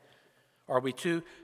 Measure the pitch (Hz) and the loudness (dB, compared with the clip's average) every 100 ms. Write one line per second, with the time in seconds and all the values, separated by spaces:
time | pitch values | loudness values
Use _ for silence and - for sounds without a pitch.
0 | - - _ _ _ _ - 131 131 127 | -20 -20 _ _ _ _ 0 2 2 -2
1 | 180 170 165 - | -2 -2 -4 -16